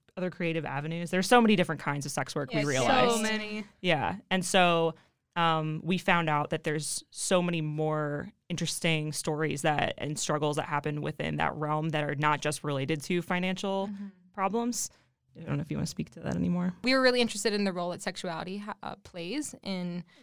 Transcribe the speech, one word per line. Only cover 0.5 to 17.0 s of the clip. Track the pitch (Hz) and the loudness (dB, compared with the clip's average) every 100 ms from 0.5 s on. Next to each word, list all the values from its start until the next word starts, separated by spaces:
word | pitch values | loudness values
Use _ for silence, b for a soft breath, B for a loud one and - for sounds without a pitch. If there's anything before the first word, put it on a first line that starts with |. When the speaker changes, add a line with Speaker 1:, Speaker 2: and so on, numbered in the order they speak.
| 165 151 | -2 -2
Speaker 1:
avenues? | 135 151 170 170 | -4 -4 -4 -2
There's | 180 190 | 0 6
so | 247 | 8
many | 226 202 | 8 6
different | 175 151 | 4 0
kinds | - 143 139 | -2 -2 -2
of | |
sex | - 131 156 | -4 -2 -4
work, | 143 | -2
we | - | 0
Speaker 2:
Yes. | 143 | 2
Speaker 1:
realized. | 131 - 262 240 233 | 2 4 6 4 4
Speaker 3:
So | |
many. | 220 214 214 214 208 _ | 0 -2 -4 -8 -10 _
Speaker 1:
Yeah. | 185 156 92 202 - | 0 2 0 -4 -2
And | 190 | -2
so, | 175 190 175 170 165 160 b _ _ - | 2 6 6 6 2 -2 b _ _ 2
um, | 165 160 156 156 | 4 4 0 -2
we | 160 185 | -2 0
found | - 175 160 | 4 4 4
out | 147 147 | 2 0
that | 160 | -2
there's | 165 151 147 - - | -2 -2 -4 -6 -8
so | - - 185 | -8 2 2
many | 175 170 | 2 0
more | 151 151 156 151 151 147 196 - - | -2 -2 0 0 -2 -4 -8 -14 -8
interesting | 175 165 - 170 156 151 | -4 -4 0 2 2 0
stories | 143 - 151 156 143 | -4 -2 0 -2 0
that, | 160 147 - - | 2 2 0 -2
and | 147 151 | -6 -4
struggles | - 151 151 147 | -2 0 0 0
that | - | -2
happen | 147 151 147 | -2 -2 -4
within | 147 156 156 147 | -4 -4 -4 0
that | 156 - | 0 -2
realm | 151 151 160 | -2 -2 0
that | 151 | -2
are | 147 143 | -2 0
not | 151 143 | 2 2
just | 151 151 | 0 -2
related | 151 139 139 160 | -2 -2 0 -2
to | - 175 | 0 -2
financial | 170 180 185 185 202 196 196 | 0 -2 -2 -2 -2 -2 -4
Speaker 4:
Mm-hmm. | 196 202 - _ | -6 -12 -14 _
Speaker 1:
problems. | - 196 220 240 233 - b b _ _ - | -4 -2 0 -2 -2 -6 b b _ _ -14
I | 160 | -4
don't | 143 | -4
know | |
if | 151 | -2
you | - | -4
wanna | 170 | -4
speak | - 160 | -4 -8
to | - | -8
that | - 175 | -4 -2
anymore. | 180 175 180 180 | 0 0 -2 -2
Speaker 2:
We | 247 | 2
were | 262 | 4